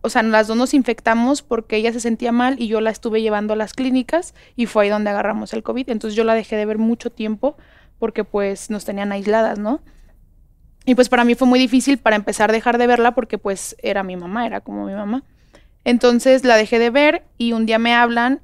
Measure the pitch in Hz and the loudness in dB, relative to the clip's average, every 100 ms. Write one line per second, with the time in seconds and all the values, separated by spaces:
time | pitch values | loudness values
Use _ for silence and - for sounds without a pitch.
0 | 226 247 226 220 214 226 254 294 247 226 | -2 0 2 2 2 0 2 2 0 -2
1 | 233 226 240 285 - 226 - 220 226 233 | 0 2 2 -2 -2 -6 -2 -2 -2 -2
2 | 233 226 240 240 247 269 226 220 220 214 | -4 -2 -2 0 0 -2 -2 -2 -2 -4
3 | 233 220 220 208 208 214 208 - 262 254 | -2 -2 0 -2 -2 -4 -4 -4 -2 -2
4 | 247 330 359 - - - 233 220 202 208 | 0 -4 -4 -14 -12 -6 0 2 2 0
5 | 208 202 202 214 214 226 220 233 269 220 | -2 -2 -2 -4 -6 -8 -6 -6 -6 -6
6 | 220 214 226 226 208 214 208 220 226 233 | -4 -2 0 0 -2 -4 -4 -2 -2 -2
7 | 240 - 214 214 269 - - _ _ _ | -6 -8 -6 -4 -4 -6 -14 _ _ _
8 | 226 220 202 208 202 196 - 214 - 196 | -6 -4 -4 -4 -4 -6 -8 -10 -8 -6
9 | 202 202 196 220 220 214 208 294 - - | -6 -4 0 2 0 -2 -6 -6 -8 -20
10 | - _ _ _ _ _ _ _ - 247 | -20 _ _ _ _ _ _ _ 0 2
11 | 247 247 240 240 254 254 254 254 277 277 | 4 4 2 2 4 4 2 2 2 0
12 | 226 214 208 214 214 220 240 240 240 240 | 2 0 -2 0 0 2 2 2 2 4
13 | 233 240 226 208 208 190 - - 214 202 | 2 0 -4 -6 -6 -6 -10 -8 -4 -4
14 | 190 180 175 214 233 196 202 202 202 196 | -4 -8 -8 -6 -6 -6 -10 -10 -8 -8
15 | 202 254 - _ _ - _ _ - 240 | -6 -8 -8 _ _ -20 _ _ -2 2
16 | 247 240 262 262 254 220 214 233 233 254 | 2 2 4 4 6 4 4 0 2 2
17 | 294 339 - - 233 226 220 220 233 240 | 2 2 -6 -6 -4 -2 0 0 2 4
18 | 240 233 240 269 | 2 2 0 -2